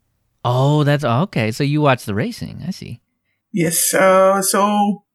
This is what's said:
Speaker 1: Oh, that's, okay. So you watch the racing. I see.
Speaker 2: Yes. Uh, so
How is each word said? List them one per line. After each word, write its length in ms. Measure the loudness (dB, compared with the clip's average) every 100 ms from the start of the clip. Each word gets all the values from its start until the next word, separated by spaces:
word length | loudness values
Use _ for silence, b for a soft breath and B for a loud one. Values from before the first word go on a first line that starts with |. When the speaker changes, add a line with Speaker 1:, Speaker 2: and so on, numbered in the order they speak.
| _ _ _ _
Speaker 1:
Oh, 400 | -4 0 2 2
that's, 200 | 2 0
okay. 460 | 0 0 0 -2 -2
So 120 | -2
you 160 | -2 0
watch 240 | 2 2
the 100 | -2
racing. 500 | -4 -6 -8 -14 -12 -12
I 40 |
see. 300 | -12 -14 -16 _ _ _ _ _
Speaker 2:
Yes. 420 | -2 -2 -2 0
Uh, 480 | 2 4 4 4 2
so 640 | 0 0 0 0 0 -2 _